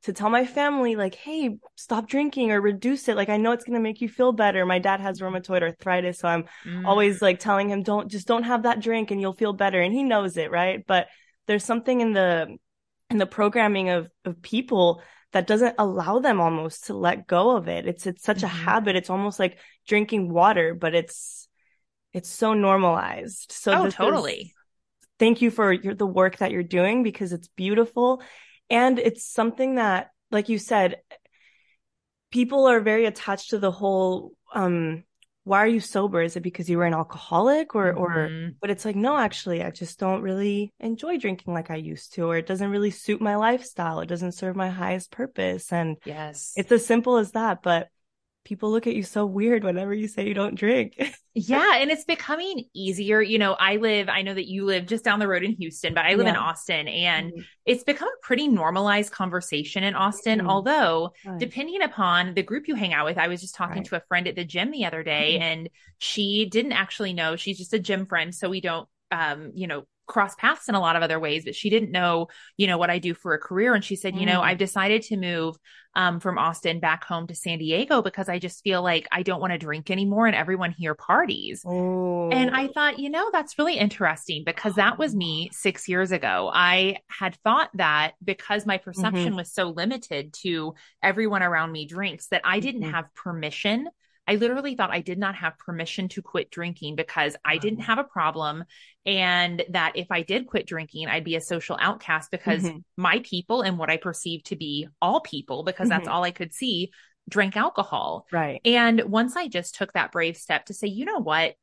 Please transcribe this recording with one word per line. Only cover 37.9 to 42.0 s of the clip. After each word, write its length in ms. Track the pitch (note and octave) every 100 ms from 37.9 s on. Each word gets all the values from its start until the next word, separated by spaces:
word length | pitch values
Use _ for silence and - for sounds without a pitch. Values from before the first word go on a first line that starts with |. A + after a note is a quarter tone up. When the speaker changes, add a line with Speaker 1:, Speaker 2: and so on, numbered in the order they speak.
Speaker 1:
or, 180 | F3 F3 E3+ D#3
Speaker 2:
Mm-hmm. 220 | D#3+ E3 -
Speaker 1:
but 80 | G3+
it's 160 | G3+ A3
like, 100 | G3
"No, 220 | A#3 D4
actually, 440 | A#3 - - E3+
I 80 | F3
just 280 | - E3+ -
don't 240 | F#3+ F#3+
really 500 | F#3+ F#3+ G3+ G3+ G#3 _
enjoy 380 | A3+ A3+ D#4 F4
drinking 340 | A3+ F#3 -
like 180 | E3+ E3
I 60 | D#3+
used 380 | D#3+ D#3+